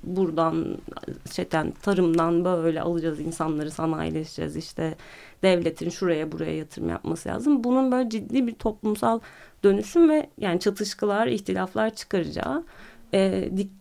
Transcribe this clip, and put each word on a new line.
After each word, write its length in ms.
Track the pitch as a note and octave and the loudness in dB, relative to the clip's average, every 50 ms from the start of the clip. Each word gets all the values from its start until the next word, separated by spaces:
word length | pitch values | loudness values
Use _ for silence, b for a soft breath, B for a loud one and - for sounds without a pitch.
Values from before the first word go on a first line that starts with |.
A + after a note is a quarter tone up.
| - | -8
buradan 720 | F3 F3+ F#3 F#3+ E3 D#3+ D#3+ E3 E3 D#3+ E3 - - - - - - - - - - - - - - - | -4 0 0 0 2 2 2 2 2 2 0 -2 -4 -6 -8 -10 -12 -14 -12 -12 -12 -12 -12 -14 -10 -6
şeyden, 400 | - F3+ - - D#3+ D3+ - - - - | -6 -4 -2 -2 -2 -2 -2 -4 -4 -2
tarımdan 600 | G3+ G3+ F#3 F3+ E3 E3 E3+ E3 E3+ E3+ E3+ F3 | 0 2 4 4 4 4 4 2 2 2 2 2
böyle 360 | F3+ F3+ E3+ D#3+ E3 E3 D#3+ - | 2 0 2 2 0 0 0 -2
alacağız 380 | E3+ F3 E3+ D#3+ E3 D#3 D3+ | -2 -2 -2 -2 -2 -4 -4
insanları, 500 | D3+ E3 D#3+ - D#3+ D#3+ D#3 D3+ D3+ D3+ | -6 -6 -4 -4 -2 -2 -2 -2 -4 -4
sanayileşeceğiz, 840 | D#3 - E3 D#3+ D#3+ D#3 D#3+ D#3+ D#3+ D#3 D#3 D#3 - - D#3+ D3+ D3+ | -4 -4 -2 -2 -2 -2 -2 -4 -4 -4 -6 -6 -8 -6 -6 -6 -6
işte 380 | D#3+ E3 - - - E3 D#3+ D#3+ B B B B B B B B - - | -8 -10 -10 -6 -4 -4 -4 -4 B B B B B B B B 2 4
devletin 480 | F#3+ F#3 F3 E3+ E3 E3 - E3 E3+ | 4 4 4 4 0 -2 -2 -4 -6
şuraya 420 | E3+ - F#3+ F3+ D#3+ D3+ D#3 D#3+ E3 | -4 -2 0 0 2 0 0 -4 -6
buraya 240 | E3 E3 D#3+ D#3 | -6 -4 -4 -4
yatırım 320 | D#3 D#3 D3+ - - E3 E3 | -4 -6 -8 -8 -6 -4 -4
yapması 400 | E3+ - - - E3 E3 - - | -4 -4 -4 -6 -6 -4 -4 -4
lazım. 360 | - - A#3 D4 D4 B3+ A3+ | -4 0 2 2 2 4 2
Bunun 280 | B3 B3 C4 C4 C4 B3 | 2 2 2 2 2 2
böyle 180 | B3+ B3+ A3+ | 0 0 -2
ciddi 360 | A3 A3 - - - C4+ B3+ | -4 -6 -6 -2 0 0 0
bir 80 | A#3 A3 | 0 -2
toplumsal 640 | - - A3+ G#3+ - - G#3+ G#3 G#3 - A3+ A3+ A3+ B B B B B B B _ - | -4 -4 -4 -4 -2 -2 -2 0 0 2 0 0 0 B B B B B B B _ 4
dönüşüm 440 | G3+ G3 G3+ G#3+ - - E4+ E4+ D#4 | 4 4 4 2 2 6 6 8 8
ve 220 | D4+ D4+ - - - - | 6 4 2 -2 -6 -4
yani 200 | G#3 F#3+ E3+ F3+ | -2 0 0 2
çatışkılar, 640 | - G#3+ G3+ - G#3+ G3 - - - G#3 G3+ G#3 A3+ | 2 0 0 0 -4 -6 -4 -2 0 0 2 2 2
ihtilaflar 680 | B3+ A#3 G3+ G3 - F#3 F#3 F#3 F#3 - A3 A3 A3+ A3 | 2 0 -2 -2 -2 -2 -2 -2 -2 0 0 0 0 -2
çıkaracağı, 720 | - - - - F#3+ E3 D3 D3 - - - C4+ D#4 E4 B B B B B B B B - - | -4 -6 -2 0 0 0 0 -4 -4 -4 -2 -2 -4 -4 B B B B B B B B 0 2
e, 340 | G3 F#3+ F#3+ F#3 F#3+ - - F#3+ | 4 4 4 2 0 0 -2 -2
dik-, 120 | F#3+ G3+ G3 - - | -2 -4 -4 -8 -14